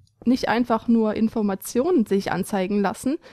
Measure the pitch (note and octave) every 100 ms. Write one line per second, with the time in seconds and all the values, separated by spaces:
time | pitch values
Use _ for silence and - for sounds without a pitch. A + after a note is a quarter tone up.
0 | _ - A#3 B3+ - A3 A#3+ A3+ - A3+
1 | G#3+ G#3+ A3 A3+ G#3 G3 - A#3+ D#4+ F4
2 | G#3+ G3 - F3 G3 G3+ F#3 G#3 G3 -
3 | B3+ E4 -